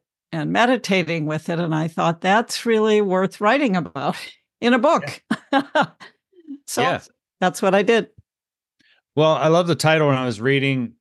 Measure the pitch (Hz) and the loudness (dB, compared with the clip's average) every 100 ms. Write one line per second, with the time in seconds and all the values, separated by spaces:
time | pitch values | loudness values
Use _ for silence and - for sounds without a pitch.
0 | _ _ _ 160 151 196 240 247 - 190 | _ _ _ -8 -2 0 2 0 0 0
1 | 165 165 151 156 - 170 170 156 160 - | 0 -4 -4 -4 -4 -4 -2 -2 -4 -2
2 | 165 165 185 214 240 - 233 220 220 214 | -2 0 2 2 0 -4 0 2 4 2
3 | 202 185 196 - 208 277 262 185 - - | 2 0 -2 0 0 2 0 -2 -4 -6
4 | 147 - - - _ _ 240 247 285 285 | -6 -6 -12 -20 _ _ 0 2 2 0
5 | 139 - - - _ 277 - 311 220 - | -2 -12 -8 -8 _ -4 0 -2 -2 -6
6 | - _ _ 370 320 277 - - 247 135 | -20 _ _ _ -20 -18 -8 -4 -2 -2
7 | - _ _ _ 185 - 190 196 208 226 | -8 _ _ _ -2 0 0 2 2 2
8 | - _ _ _ _ _ _ _ _ _ | 0 _ _ _ _ _ _ _ _ _
9 | _ 143 156 139 156 165 175 151 156 160 | _ 0 2 2 2 2 2 0 2 4
10 | 147 131 127 104 127 139 135 131 117 - | 2 2 -2 -2 0 0 0 -2 -4 -10